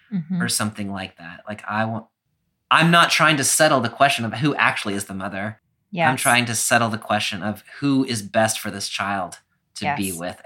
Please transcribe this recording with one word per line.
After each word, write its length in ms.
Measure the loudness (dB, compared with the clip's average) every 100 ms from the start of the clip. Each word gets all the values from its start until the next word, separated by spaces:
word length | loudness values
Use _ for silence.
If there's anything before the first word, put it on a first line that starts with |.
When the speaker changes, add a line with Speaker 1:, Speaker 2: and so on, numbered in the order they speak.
| _
Speaker 1:
Mm-hmm. 280 | -8 -4 -4
Speaker 2:
or 80 | -2
something 440 | -2 -4 -4 -8
like 240 | -8 -10 -14
that. 220 | -18 -18 -14
Like, 160 | -12 -6
I 160 | -4
want, 220 | -4 -4 -12 _ _ _ _ _ _
I'm 220 | 4 6
not 180 | 6 6
trying 260 | 4 4 4
to 60 |
settle 360 | 2 4 4 4
the 80 | 0
question 360 | 2 2 2
of 100 | -4
who 200 | -2 -2
actually 400 | 2 0 0 -4
is 120 | -6 -6
the 80 |
mother. 460 | -8 -8 -6 -8 -10 _ _ _
Speaker 1:
Yes. 180 | 0 2
Speaker 2:
I'm 80 | 2
trying 280 | 4 4
to 100 | 2
settle 340 | -2 2 2 2
the 60 | -2
question 460 | -2 -2 -2 -4
of 220 | -6 -6 -12 -4
who 240 | 0 2
is 180 | 0 -2
best 380 | -2 2 2 0
for 100 | -6
this 180 | -8 -8
child 520 | -6 -4 -4 -6 -10 _ _ _
to 200 | -8 -4 -4
be 80 |
Speaker 1:
Yes. 120 | -4 -6
Speaker 2:
with 240 | -10 -10